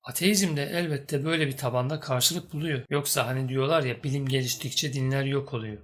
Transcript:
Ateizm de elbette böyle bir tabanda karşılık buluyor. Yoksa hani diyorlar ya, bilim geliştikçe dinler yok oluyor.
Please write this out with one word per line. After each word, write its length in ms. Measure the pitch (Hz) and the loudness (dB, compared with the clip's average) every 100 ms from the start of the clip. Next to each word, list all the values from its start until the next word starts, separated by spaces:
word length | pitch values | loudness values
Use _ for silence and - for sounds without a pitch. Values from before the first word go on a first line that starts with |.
Ateizm 540 | - - 180 208 190 147 | -6 2 4 4 2 0
de 60 | |
elbette 600 | 143 170 170 139 139 147 151 | 0 -2 0 -2 -2 -2 2
böyle 220 | 165 147 | 2 0
bir 100 | 131 | 0
tabanda 420 | 131 123 131 151 | 0 0 0 -2
karşılık 540 | - 127 - 170 - | -2 2 2 2 -6
buluyor. 280 | 147 160 139 - | -6 -2 -4 0
Yoksa 380 | 143 143 143 120 | -2 0 0 2
hani 220 | 131 131 | 0 -2
diyorlar 340 | 135 139 160 | 0 2 2
ya, 200 | 131 117 | 2 -2
bilim 240 | 143 139 135 | -2 -2 0
geliştikçe 680 | 135 127 - 127 - 151 | 0 0 -4 -2 -2 -2
dinler 300 | 135 131 135 | 0 0 0
yok 300 | 135 139 139 | 0 -2 -2
oluyor. 240 | 117 110 107 | -6 -6 -10